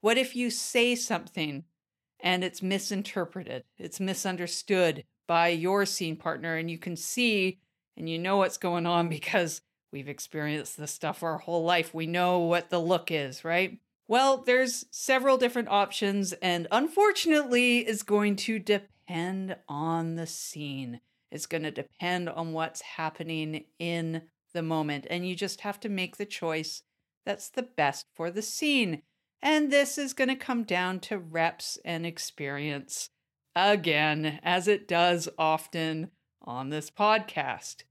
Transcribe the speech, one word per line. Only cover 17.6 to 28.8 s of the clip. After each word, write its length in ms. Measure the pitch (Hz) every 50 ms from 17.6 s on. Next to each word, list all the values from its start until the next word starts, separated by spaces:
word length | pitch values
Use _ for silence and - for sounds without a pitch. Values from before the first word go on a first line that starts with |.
| 247 247 240 240
it's 240 | 233 220 220 208 -
going 320 | - 202 208 208 208 202 196
to 220 | - - 226 220
depend 960 | 180 - 208 196 202 - _ _ _ - 180 165 170 180 190 190 190 190 185 - _ -
on 480 | 143 143 156 165 165 165 165 165 165
the 120 | 165 165 156
scene. 720 | - - - - - 156 147 143 139 135 135 120 120 120 _ _ _ _ _ _
It's 160 | - 151 - -
gonna 240 | 165 165 156 156
depend 580 | - - - - _ _ - 175 180 180 175 165
on 240 | - 165 165 165 160
what's 280 | 160 160 160 - -
happening 840 | - - - - 160 156 160 - 165 165 160 160 156 156 156 151 - _ _ _
in 440 | 170 170 170 170 165 165 160 165 165 _ _ _ _ _ _
the 80 | 175
moment, 460 | 165 160 160 160 156 151 147 143 - -
and 180 | - 175 180 185
you 80 | 180
just 260 | 175 202 190 - -
have 180 | - 208 196 202
to 80 | - 220
make 280 | 202 190 185 175 - -
the 80 | 208
choice 580 | 202 - - - 165 160 156 156 156 - - _ _ _ _ _ _ _ _ _
that's 240 | - 202 - - -
the 140 | _ - 247
best 420 | 247 _ - 147 139 139 - - _ _
for 160 | - 165 170
the 140 | 175 208 214
scene. 580 | - - - 320 302 285 269